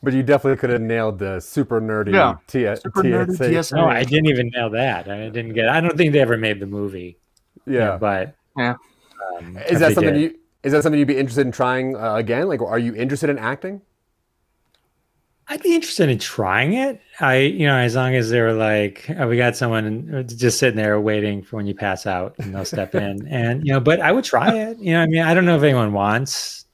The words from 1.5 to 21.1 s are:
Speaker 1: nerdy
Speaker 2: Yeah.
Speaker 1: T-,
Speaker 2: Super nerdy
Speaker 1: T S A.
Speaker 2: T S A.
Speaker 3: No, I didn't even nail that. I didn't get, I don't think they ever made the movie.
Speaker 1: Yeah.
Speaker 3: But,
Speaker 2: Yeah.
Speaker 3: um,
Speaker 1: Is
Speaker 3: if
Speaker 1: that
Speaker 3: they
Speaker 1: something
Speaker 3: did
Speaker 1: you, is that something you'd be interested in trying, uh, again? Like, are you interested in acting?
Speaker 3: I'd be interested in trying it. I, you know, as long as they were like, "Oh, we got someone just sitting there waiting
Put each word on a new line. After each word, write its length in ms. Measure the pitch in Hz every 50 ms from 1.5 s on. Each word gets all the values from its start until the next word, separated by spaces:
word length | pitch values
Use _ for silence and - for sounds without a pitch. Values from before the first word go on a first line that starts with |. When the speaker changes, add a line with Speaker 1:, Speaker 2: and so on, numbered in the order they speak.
| - - 139 - 120 113
Speaker 1:
nerdy 320 | 110 110 110 107 107 101 196
Speaker 2:
Yeah. 220 | 196 160 127 113 - _ _
Speaker 1:
T-, 260 | - 135 120 104 101 -
Speaker 2:
Super 220 | - 123 110 - 196
nerdy 240 | - - - - 175
Speaker 1:
T 60 | 185
S 80 | 175
A. 80 | - -
Speaker 2:
T 80 | 165 165
S 140 | 160 - 139
A. 20 |
Speaker 3:
No, 120 | 156 170 160
I 160 | 135 117 127
didn't 220 | 123 135 156 156 156
even 200 | 143 123 123 120 120
nail 140 | 127 117 113
that. 400 | 104 113 127 135 113 87 87 95
I 180 | 101 101 110 113
didn't 260 | 107 117 117 113 113
get, 140 | 113 113 113
I 140 | 135 160
don't 160 | 165 170 160 147
think 160 | 175 156 143
they 80 | 147
ever 160 | 135 113 117 110
made 240 | 110 110 107 98
the 40 | 98 98
movie. 500 | 101 104 101 101 95 95 90 87 85 _ _ _ _ _ _ _ _ - _ -
Speaker 1:
Yeah. 300 | 139 123 113 104 95 87
Speaker 3:
But, 360 | 104 104 101 95 92 - - _ _ _ _ -
Speaker 2:
Yeah. 180 | 123 120 123 123 _ _ _ _ _ _ _ - 98 95 90 87
Speaker 3:
um, 200 | 85 85 92 -
Speaker 1:
Is 160 | 151 165 175
Speaker 3:
if 60 | 156
Speaker 1:
that 80 | 165 156
Speaker 3:
they 40 | -
Speaker 1:
something 180 | - 151 151 147
Speaker 3:
did 80 | 147
Speaker 1:
you, 180 | 151 165 - - _ _ _ _ _
is 80 | 139
that 120 | 139 151 147
something 160 | 160 151 147
you'd 80 | 143 127
be 80 | 143 131
interested 280 | 139 135 117 139 143
in 60 | 127
trying, 460 | 120 - 135 123 127 127 131 131 131 104
uh, 160 | 110 117 107
again? 320 | 110 117 104 117 123 160 196
Like, 140 | 165 120
are 180 | 117 101 107 117
you 160 | 120 117 113
interested 340 | 104 120 135 143 135 156 147
in 80 | 143 127
acting? 440 | 107 117 131 143 - 190 196 202 196 _ _ _ _ _ _ _ _ _ _ _ _ _ _ _ _ _ _ _ _ _ _ _ _ _ _ _ _ _ _ _ _ -
Speaker 3:
I'd 160 | 285 302 -
be 100 | 381 339
interested 360 | 330 330 - - - 170 147
in 100 | 127 107
trying 540 | - - - - 110 92 95 107 123 147 196
it. 280 | 254 262 277 254 - _ _ - -
I, 180 | 160 139 131 131
you 280 | 135 143 185 190 160
know, 100 | 143 139
as 200 | 127 123 120 113
long 180 | 127 127 127 127
as 140 | 127 117 110
they 100 | 117 123
were 140 | 117 113 113
like, 560 | 110 110 107 107 107 104 101 98 - - - 165 190
"Oh, 100 | 143 117
we 80 | 117
got 200 | 120 123 123 117 -
someone 680 | 131 120 113 113 107 107 107 113 143 160 156 135 127 120
just 320 | 117 117 123 120 107 -
sitting 160 | - 127 110 107
there 240 | 107 107 104 104
waiting 400 | 104 110